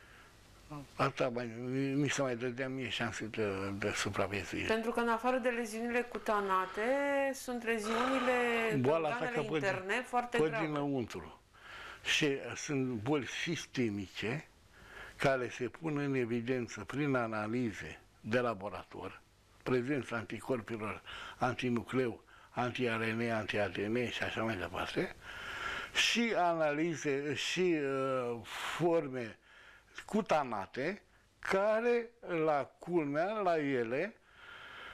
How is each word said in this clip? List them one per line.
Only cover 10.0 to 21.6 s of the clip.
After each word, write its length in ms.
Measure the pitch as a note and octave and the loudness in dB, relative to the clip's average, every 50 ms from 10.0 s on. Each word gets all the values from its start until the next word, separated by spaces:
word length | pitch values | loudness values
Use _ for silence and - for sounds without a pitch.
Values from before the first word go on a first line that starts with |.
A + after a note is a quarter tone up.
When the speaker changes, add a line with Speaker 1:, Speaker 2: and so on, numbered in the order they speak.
| B3 | 0
Speaker 2:
foarte 300 | - - B3 A#3+ A#3+ - | 0 0 0 0 0 2
Speaker 1:
pe 120 | A#3 D#3 D#3+ | 2 2 2
Speaker 2:
grave. 180 | - - - | 2 0 -2
Speaker 1:
dinăuntru. 760 | D#3 D3+ D3 C#3+ C#3+ C#3 C3+ A2+ G2 - F#2+ D#2+ - - - - _ - - - - - - - - - - - | 0 0 0 0 0 0 0 -2 -2 -4 -8 -10 -12 -14 -20 -20 _ -20 -20 -20 -18 -16 -14 -14 -14 -14 -8 -2
Și, 200 | - - - D#3+ | 0 2 2 4
uh, 280 | D3 C#3 C3 - A#2+ A2+ | 2 2 0 -2 -6 -8
sunt 280 | - - - D3 C3+ C3 | -6 -4 -2 0 2 2
boli 420 | B2+ B2+ A2 G#2 B2+ D#3 D3 A#2 | 2 0 -2 0 2 2 2 0
sistemice 1160 | - - - - E3+ E3+ - - - - - B2 A2+ G2+ G2+ F#2+ F2+ - - - G#2 B2 D#3 - - - - - - - - - - - - - - - | -2 -4 -4 -2 -2 -2 -4 -4 -6 -2 0 2 2 2 0 -4 -6 -6 -4 -4 -2 -2 -4 -6 -10 -18 -20 -20 -20 -20 -20 -20 -20 -18 -16 -16 -14 -4
care 320 | - - C#3+ C3+ C3 B2 A2+ | 0 4 4 4 4 2 -2
se 200 | - - B2 A2+ | -4 -4 -4 -4
pun 280 | - - E3 D#3+ D3+ C#3+ | -4 -4 -4 -2 -2 0
în 160 | C#3+ C#3 C#3 | 0 0 2
evidență 680 | C3 A#2+ A2 A#2+ A#2+ A#2 A#2+ C3 B2+ A#2 G#2 - - G2+ | 2 2 2 0 0 0 0 0 0 0 -4 -6 -10 -10
prin 300 | - - C3+ D3 C#3+ C3+ | -6 -2 0 2 2 2
analize 840 | B2+ A#2 A2+ A2 G#2+ G#2+ G#2+ A2+ B2 B2+ A2+ F#2+ - D#2 D2+ D#2 - - - - - | 2 2 0 0 -2 -2 0 0 0 0 0 -2 -4 -8 -12 -12 -14 -18 -20 -20 -14
de 200 | - G#2+ A2 B2 | -4 0 2 2
laborator, 800 | B2 A#2+ A2+ F#2+ F#2+ G#2 F#2 E2+ D#2+ - - - F2+ F#2+ - - - _ _ _ _ _ - - - | 2 2 0 -2 -4 -8 -8 -8 -12 -12 -12 -10 -10 -10 -12 -14 -20 _ _ _ _ _ -20 -8 -2
prezența 540 | - B2+ B2+ A#2+ B2+ D3+ C3+ A2+ - A#2+ | 2 2 2 2 2 0 -2 -2 -2 -4
anticorpilor 840 | A#2 G#2+ - B2 G#2+ - - C3+ A#2+ G#2+ - A#2 A2 G#2+ G#2+ F#2 - - - - - - - - | -6 -4 -6 -8 -6 -4 -2 -2 -2 -2 -4 -6 -4 -4 -4 -6 -8 -10 -14 -14 -12 -12 -12 -6
antinucleu, 880 | - A#2+ B2+ A#2 - | -2 -2 0 0 0